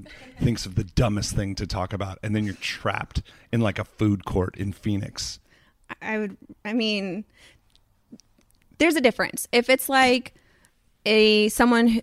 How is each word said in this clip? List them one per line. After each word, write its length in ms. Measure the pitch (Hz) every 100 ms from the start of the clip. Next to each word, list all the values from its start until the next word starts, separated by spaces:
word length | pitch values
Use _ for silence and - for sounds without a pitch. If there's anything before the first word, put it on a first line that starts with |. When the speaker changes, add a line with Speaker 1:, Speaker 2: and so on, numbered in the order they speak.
| 98
Speaker 1:
<laughs> 300 | - - -
thinks 240 | 127 110 95
of 100 | 90
the 80 |
dumbest 520 | 92 - 120 104 - -
thing 180 | 98 98
to 100 | 101
talk 260 | 98 92
about, 260 | 95 95 92
and 140 | 107 107
then 80 |
you're 120 | 104 90
trapped 640 | - - 110 - - - - - _
in, 80 | 117
like, 180 | 110 92
a 60 | 98
food 400 | - 107 101 -
court 320 | 98 92 -
in 160 | 98
Phoenix. 640 | - 110 101 107 - - - _ _ _ _ _ -
Speaker 2:
I 160 | - 262
would, 180 | 214 - - - 208
I 80 |
mean, 500 | 233 220 208 196 180 - _ - _ _ _ _ _ _ - _ _ _ _ _ _
there's 160 | 320 311
a 60 |
difference. 460 | 247 - 185 - -
If 180 | 240 240
it's, 180 | 262 -
like, 440 | 269 254 254 - - _ _ _ _ _ _ 208
a, 440 | 220 214 214 214
someone, 520 | - 240 233 233 226